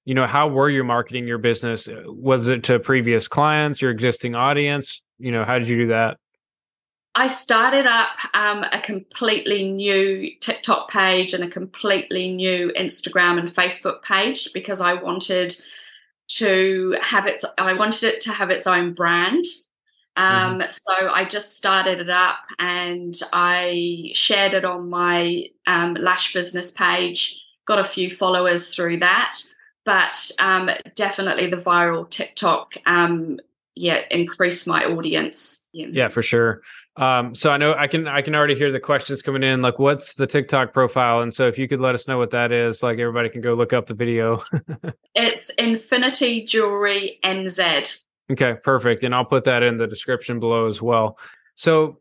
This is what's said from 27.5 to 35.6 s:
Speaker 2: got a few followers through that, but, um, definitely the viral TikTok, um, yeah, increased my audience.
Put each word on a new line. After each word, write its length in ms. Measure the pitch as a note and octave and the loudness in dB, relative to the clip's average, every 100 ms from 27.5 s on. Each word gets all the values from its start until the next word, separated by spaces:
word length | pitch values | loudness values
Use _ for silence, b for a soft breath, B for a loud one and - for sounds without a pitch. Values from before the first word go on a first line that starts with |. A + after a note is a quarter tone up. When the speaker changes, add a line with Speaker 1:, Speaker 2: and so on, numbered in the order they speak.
| _ - | _ 0
Speaker 2:
got 140 | G3+ | 0
a 40 | F#3+ | 0
few 260 | G3 F3+ | -2 -6
followers 640 | - F#3 F3+ F3+ F3 - - | 0 2 2 2 2 0 -2
through 240 | E3+ E3+ | -2 2
that, 360 | F3+ G#3 - - - B B _ - | 2 2 2 -2 -4 B B _ 0
but, 440 | F#3+ - - - - | 2 2 0 -2 0
um, 300 | F#3+ F#3 F#3 - - - | 2 2 0 -2 -6 -4
definitely 520 | G3 G3 F#3+ - F3+ | -4 -2 -2 0 0
the 80 | F3 | -2
viral 480 | F3+ F3 E3+ E3 E3+ | 2 2 2 0 -4
TikTok, 640 | - - - F#3 D#3 - - - | -6 -6 -2 0 0 -2 -6 0
um, 540 | F3 E3+ E3+ D#3+ C#3 - _ _ - | 2 2 0 -4 -8 -12 _ _ -6
yeah, 260 | F3 D#3+ - | -2 0 0
increased 560 | F3 E3+ - F3+ F3 F3 | -2 -2 0 0 0 -2
my 160 | - F3 | 0 0
audience. 800 | E3 E3 D#3+ - - - - | -2 -2 -2 -2 -4 -6 -8